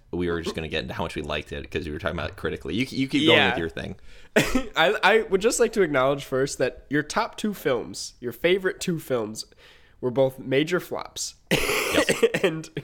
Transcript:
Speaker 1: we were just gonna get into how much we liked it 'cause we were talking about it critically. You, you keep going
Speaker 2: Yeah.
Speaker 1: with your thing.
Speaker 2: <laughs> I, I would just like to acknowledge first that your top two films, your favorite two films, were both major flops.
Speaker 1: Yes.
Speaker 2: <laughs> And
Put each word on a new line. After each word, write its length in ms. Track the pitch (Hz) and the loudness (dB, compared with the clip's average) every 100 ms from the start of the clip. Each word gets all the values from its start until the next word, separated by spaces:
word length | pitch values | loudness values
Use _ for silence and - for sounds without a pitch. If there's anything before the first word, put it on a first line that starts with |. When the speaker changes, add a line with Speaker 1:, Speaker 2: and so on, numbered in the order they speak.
| _ | _
Speaker 1:
we 200 | 87 87 | -4 -2
were 100 | 85 | -2
just 140 | 82 - | -4 -6
gonna 120 | 78 | -6
get 140 | 78 | -6
into 120 | 64 | -6
how 80 | - | -6
much 120 | 82 - | -6 -6
we 60 | |
liked 300 | 76 76 - | -6 -6 -6
it 180 | 73 69 | -12 -6
'cause 140 | 80 78 | -6 -6
we 60 | |
were 60 | 73 | -4
talking 180 | 76 82 | -4 -4
about 120 | 76 | -6
it 60 | - | -6
critically. 380 | 80 80 67 | -6 -6 -4
You, 120 | 95 131 | -4 -4
you 200 | - 135 | -4 -2
keep 180 | 147 156 | 2 6
going 120 | 156 | 6
Speaker 2:
Yeah. 120 | 131 | 6
Speaker 1:
with 80 | 117 | 0
your 100 | 82 | -4
thing. 280 | - - - - - | -6 -10 -12 -16 -20
Speaker 2:
<laughs> 200 | - - | 0 2
I, 600 | - 262 220 151 165 214 | 2 0 0 2 2 4
I 200 | 180 226 | 4 4
would 180 | 202 190 | 4 2
just 180 | 220 277 | 2 2
like 120 | 226 | 2
to 80 | 226 | 4
acknowledge 420 | 175 139 131 143 | 2 4 2 2
first 320 | - 131 135 - | -2 0 0 0
that 280 | 127 - - | -2 -2 -2
your 140 | 143 | -2
top 340 | 147 - 233 - | 0 -2 -2 -2
two 160 | 214 | -4
films, 640 | 196 151 120 76 101 - - | -2 -2 -2 -2 -10 -12 -8
your 120 | 120 | -10
favorite 480 | - 170 190 185 - | 0 2 2 0 -4
two 180 | - 165 | -4 -4
films, 460 | - 127 107 110 - _ - - _ _ | -2 -2 -2 -8 -14 _ -20 -20 _ _
were 100 | 127 | -2
both 280 | 120 131 - | 2 2 2
major 420 | 117 131 156 175 | 0 2 2 -2
flops. 540 | - 98 - - - - _ | -2 -8 -8 -10 -10 -10 _
Speaker 1:
Yes. 760 | - - - - - 262 - 226 | 0 2 -2 0 0 2 2 2
Speaker 2:
<laughs> 140 | 156 | 2
And 280 | 185 160 156 - | 0 -2 -8 -12